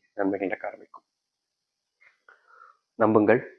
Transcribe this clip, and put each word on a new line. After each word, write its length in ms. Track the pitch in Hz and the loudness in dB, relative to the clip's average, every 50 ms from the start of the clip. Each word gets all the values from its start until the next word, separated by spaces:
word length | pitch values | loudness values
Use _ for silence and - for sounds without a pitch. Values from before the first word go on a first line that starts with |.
| _ _ _ - | _ _ _ -4
நன்மைகள் 320 | 101 95 101 95 101 92 | -4 -4 -4 -4 -6 -6
நடக்க 200 | - - - 101 | -8 -8 -10 -12
ஆரம்பிக்கும். 360 | - - - - - - _ _ _ _ _ _ _ _ _ _ _ _ _ _ _ _ _ _ _ _ _ _ _ _ _ _ - _ _ _ _ - - - - _ _ _ _ - 110 | -14 -14 -20 -20 -20 -20 _ _ _ _ _ _ _ _ _ _ _ _ _ _ _ _ _ _ _ _ _ _ _ _ _ _ -20 _ _ _ _ -20 -20 -20 -20 _ _ _ _ -2 0
நம்புங்கள், 400 | 110 110 110 107 101 110 127 - - - | 2 4 4 4 4 2 2 0 -6 -20